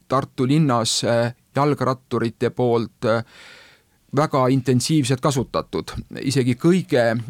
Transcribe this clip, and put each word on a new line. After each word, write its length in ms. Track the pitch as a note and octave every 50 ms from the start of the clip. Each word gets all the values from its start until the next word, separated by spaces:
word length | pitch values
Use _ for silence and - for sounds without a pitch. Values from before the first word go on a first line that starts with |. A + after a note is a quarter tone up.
| _ -
Tartu 380 | C3 C3+ C3+ - _ - C3
linnas, 580 | B2+ C#3+ D#3 D#3+ C#3+ B2 A#2 A2+ A#2+ - - -
äh, 300 | A2+ A#2 A#2 A#2 A#2+ - _ _ _ -
jalgratturite 920 | C3+ C#3 D3 C#3+ - C3 B2 C3 B2+ _ - - A2+ A#2 A#2 A2 - B2 A#2
poolt, 540 | - - B2 B2 A#2 A#2 A2+ G#2 _ - -
äh, 200 | A#2 A2 A#2 A2+ - - - - - - - - - - _ _ _ _ _ _ _ -
väga 300 | C3+ D3+ D3+ - C#3 B2+ B2+
intensiivselt 720 | C3+ C3+ B2 - B2+ B2 - - E3 D#3 C#3 A#2 C#3 B2
kasutatud. 720 | - D#3+ C3 C3+ A2+ - - D#2+ D#2+ - - E2 D#2+ - - - - - - -
Isegi 340 | - C3+ A#2+ C3+ B2 B2 B2
kõige 640 | B2 - E3 F3+ F#3 D3 - D3 B2+ A#2 A#2 A2 A#2 A2+ A2